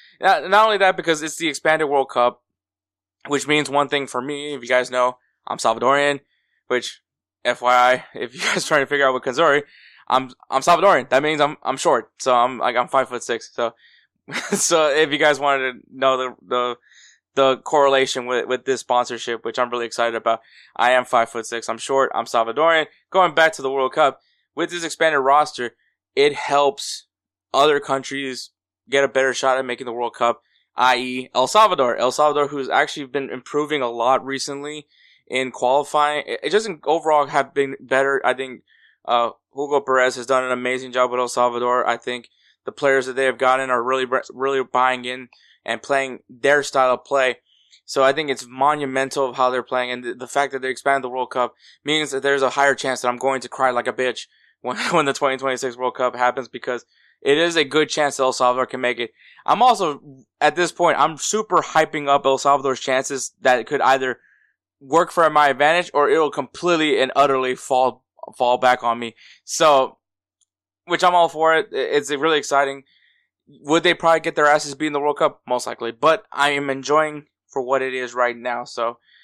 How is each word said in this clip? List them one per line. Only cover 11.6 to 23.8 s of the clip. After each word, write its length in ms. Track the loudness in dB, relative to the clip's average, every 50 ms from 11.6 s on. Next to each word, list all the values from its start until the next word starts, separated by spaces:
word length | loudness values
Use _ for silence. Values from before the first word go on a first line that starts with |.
| -6
I'm 140 | -6 -6 -2
short. 340 | 0 0 0 0 -2 -6 _ -6
So 160 | 0 2 2
I'm, 220 | 4 2 2 0 -2
like, 180 | -4 -2 0
I'm 120 | 0 -2 0
five-foot-six. 640 | 0 0 0 0 -6 -8 -6 -6 -6 -6 -6 -10 -6
So, 200 | -4 -4 -4 -4 _ _ _ _ _ _ _ _
<laughs> 200 | _ _ -12 -10 -10 -6 -4
so 380 | -4 -2 0 2 2 2 4 4
if 220 | 4 2 2 2
you 60 | 2 2
guys 220 | 2 2 2 2
wanted 340 | 2 0 2 0 0 -4 -6
to 60 | -10 -16 _
know 260 | -6 0 0 2 2 2
the, 180 | -2 -6 -8 -12 _ -4
the, 300 | -2 -2 0 -2 -4 -8 _ _ _ _ -20 _ _ _ _ _ _
the 240 | 2 2 2 2 0
correlation 680 | -2 0 2 4 4 6 4 4 2 0 -2 -6 -4
with, 220 | -2 -2 -2 -2 -2
with 180 | -4 -4 -2
this 160 | -4 -4 -4
sponsorship, 640 | -2 -2 0 0 0 -2 -6 -8 -6 -6 -6 -6 -6
which 120 | -6 -2 -2
I'm 140 | -2 -2
really 140 | -2 -6 -6
excited 300 | -6 -4 -2 -2 -2 -2
about, 260 | -2 -2 -2 -2 -2 -4 _ _ -20 _ _ _
I 160 | 0 2 4
am 140 | 4 2 2
five-foot-six. 640 | 2 0 0 0 0 -4 -8 -8 -8 -8 -8 -6 -8
I'm 80 | -8 -8
short. 320 | -4 -2 0 2 2 0 0
I'm 120 | -4 -4
Salvadorian. 640 | -2 -2 -2 0 0 0 0 2 2 2 2 0 -2 _ _ _ _
Going 240 | 2 2 2 4 4
back 180 | 2 2 2 2
to 80 | -2
the 100 | -4 -4
World 220 | -2 -2